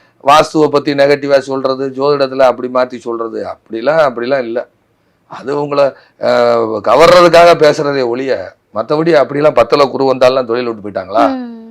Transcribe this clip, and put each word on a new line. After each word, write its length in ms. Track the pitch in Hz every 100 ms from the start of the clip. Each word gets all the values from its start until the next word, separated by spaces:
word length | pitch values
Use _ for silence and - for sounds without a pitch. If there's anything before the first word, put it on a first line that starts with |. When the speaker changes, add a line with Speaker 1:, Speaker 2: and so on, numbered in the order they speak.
| _ _
Speaker 1:
வாஸ்துவை 440 | 135 151 156 156 147
பத்தி 260 | 143 147
நெகட்டிவா 440 | 139 143 143 143 139
சொல்றது, 500 | 135 135 131 131 135
ஜோதிடத்துல 520 | 131 143 143 135 131
அப்படி 300 | 127 117 127
மாத்தி 240 | 127 127 123
சொல்றது, 480 | 120 117 113 110 92
அப்படிலாம், 640 | 87 - 113 127 160 143
அப்படிலாம் 260 | 120 120 139
இல்ல. 300 | 117 117 - _ _ _ _ _ _
அது 360 | - 123 147
உங்களை, 220 | 147 143 139 - _ -
அஹ், 600 | 120 123 120 117 113 107 104
கவர்றதுக்காக 640 | 127 170 180 175 165 170
பேசுறதே 540 | 151 147 147 143 139 120
ஒழிய, 460 | 123 135 104 92 - _
மத்தபடி 380 | 104 113 147 165
அப்படிலாம் 480 | 156 131 143 151 120
பத்துல 280 | 117 147 139
குரு 140 | 127
வந்தாலும் 420 | 135 131 127 131 120
தொழில் 280 | 120 120
விட்டு 160 | 107 101
போயிட்டாங்களா? 380 | 95 95 107 269
Speaker 2:
ம். 260 | 262 240 226 226